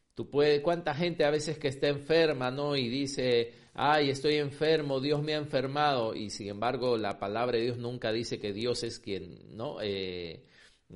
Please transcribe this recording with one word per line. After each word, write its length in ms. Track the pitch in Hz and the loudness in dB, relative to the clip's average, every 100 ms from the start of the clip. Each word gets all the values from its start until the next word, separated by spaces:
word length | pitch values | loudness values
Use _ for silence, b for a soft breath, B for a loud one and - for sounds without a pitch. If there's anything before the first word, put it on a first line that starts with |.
| _ | _
Tú 140 | - - | -12 -2
puedes, 300 | 139 147 147 | 4 4 4
cuánta 320 | 165 170 156 | 2 0 -2
gente 300 | 139 175 170 | -2 0 2
a 80 | 147 | 2
veces 260 | 151 160 147 | 2 -2 -4
que 120 | 139 | -4
está 180 | 135 143 | 0 0
enferma, 640 | 143 143 160 160 135 127 | 0 2 4 4 2 -2
¿no? 240 | 135 147 | -2 -2
Y 140 | 139 117 | 0 0
dice, 640 | 135 139 - 127 120 117 B B | -2 -2 0 2 2 2 B B
"Ay, 360 | - 139 151 139 | 0 4 4 4
estoy 260 | 135 151 | 2 2
enfermo, 640 | 151 143 - 156 160 143 135 | 2 0 0 2 2 2 0
Dios 240 | 147 147 | 0 0
me 100 | 156 | 0
ha 40 | 151 | -2
enfermado", 760 | 147 135 135 147 147 131 113 | -2 -2 0 2 2 2 0
y 160 | 85 104 | -2 -8
sin 200 | - 101 | -8 -8
embargo 480 | 101 117 127 123 117 | -2 -2 0 2 2
la 220 | 101 - | 0 -2
palabra 380 | 101 110 123 117 | -4 -2 0 0
de 60 | |
Dios 140 | 120 120 | 0 -2
nunca 340 | 120 127 113 | -6 -4 -2
dice 260 | 113 113 110 | -2 -4 -4
que 140 | 104 | -4
Dios 320 | 101 120 117 | -2 -2 -2
es 160 | 117 - | -4 -8
quien, 560 | 104 92 87 53 50 | -8 -8 -8 -16 -14
¿no? 260 | 98 143 - | -10 -8 -4
Eh, 640 | 104 98 92 90 85 - b b b b - | -4 -4 -4 -6 -10 -12 b b b b -18